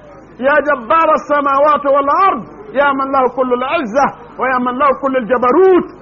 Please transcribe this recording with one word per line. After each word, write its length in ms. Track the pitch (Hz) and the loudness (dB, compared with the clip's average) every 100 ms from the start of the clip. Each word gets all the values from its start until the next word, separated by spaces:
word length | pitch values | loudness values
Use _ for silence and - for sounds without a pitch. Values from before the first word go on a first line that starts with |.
| - - - - | -20 -20 -20 -4
يا 200 | 262 294 | 0 0
جبار 480 | 285 277 226 330 320 | 0 -2 0 2 2
السماوات 720 | 302 - 294 277 277 302 285 285 | 0 0 -2 0 2 2 2 0
والأرض، 560 | 277 277 320 381 285 175 - - | 0 0 2 2 0 -6 -16 -6
يا 180 | 240 285 | -2 0
من 160 | 269 269 | 0 -2
له 160 | 269 247 | 0 0
كل 220 | 254 254 | 0 -2
العزة 540 | 247 262 339 240 254 247 - - - | -2 -2 -4 -2 0 -2 -2 -16 -6
ويا 220 | 247 254 | -4 -2
من 160 | 247 | -2
له 140 | 247 285 262 | 0 0 0
كل 140 | 269 262 | -2 -2
الجبروت. 720 | 202 247 247 294 381 349 - - | -2 0 2 4 4 4 0 -8